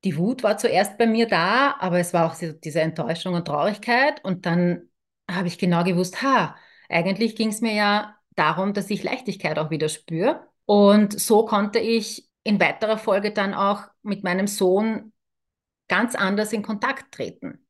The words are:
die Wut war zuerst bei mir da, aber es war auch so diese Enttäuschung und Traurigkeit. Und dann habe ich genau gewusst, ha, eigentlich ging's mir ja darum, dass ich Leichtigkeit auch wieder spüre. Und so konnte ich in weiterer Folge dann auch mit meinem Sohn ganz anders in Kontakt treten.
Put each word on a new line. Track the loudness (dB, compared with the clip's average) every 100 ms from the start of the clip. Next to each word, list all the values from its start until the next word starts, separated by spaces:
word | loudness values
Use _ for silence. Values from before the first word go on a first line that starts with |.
die | -4 -2
Wut | -2 0
war | 0 0
zuerst | 2 2 0 2
bei | 2
mir | 2 2
da, | 2 2 2 2 0
aber | -2 0
es | 0
war | 2 0
auch | -2
so | -10
diese | -10 -6 -2
Enttäuschung | -2 -2 -6 -4 -2
und | -4 -2
Traurigkeit. | -2 -2 -2 0 2 2 0
Und | -6 -4 0
dann | 2 2 0 -8 _ _ _ -8
habe | -4 -4
ich | -2
genau | 0 2
gewusst, | 2 0 -2 -2
ha, | 0 2 0 -8 -20 _ _
eigentlich | -2 0 0 -2 0
ging's | -4 -2
mir | -2
ja | 2 2 2 -2 -14 _ 0
darum, | 0 2 -2
dass | -4 -4
ich | -4
Leichtigkeit | -4 -6 -8 -6 -4 -4
auch | -4
wieder | -2 -4
spüre. | -6 -8 -2 -2 -2 -10 _ 2
Und | 6 8 6 4 0
so | 2 4 4
konnte | 0 0 -2
ich | 0 0 -2 -14 _ _
in | -2 2
weiterer | 2 0 -2 -2
Folge | 0 0 0
dann | -2 -2
auch | 0 0 -2 -8 _
mit | -8 -4
meinem | -2 0 -2
Sohn | 0 2 4 2 -4 -10 _ _ _ _ _ _ _ _
ganz | 0 0 0
anders | 0 0 -2
in | -4
Kontakt | -6 -4 -4 -6 -12
treten. | -10 -10 -8 -14 -14